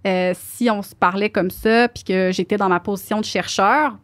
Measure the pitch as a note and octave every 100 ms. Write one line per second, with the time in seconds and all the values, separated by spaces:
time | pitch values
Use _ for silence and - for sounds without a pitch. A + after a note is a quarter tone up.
0 | G3 F#3 F3+ F3+ - - A#3 G#3 G3 -
1 | F3+ G3 G#3+ G#3+ F3+ - A3 A3+ A#3+ -
2 | - F#3 F#3 F#3 F3+ G#3 G3 F3 - G3
3 | - G#3+ G#3+ F#3+ - - G3 C#4 D4 G3+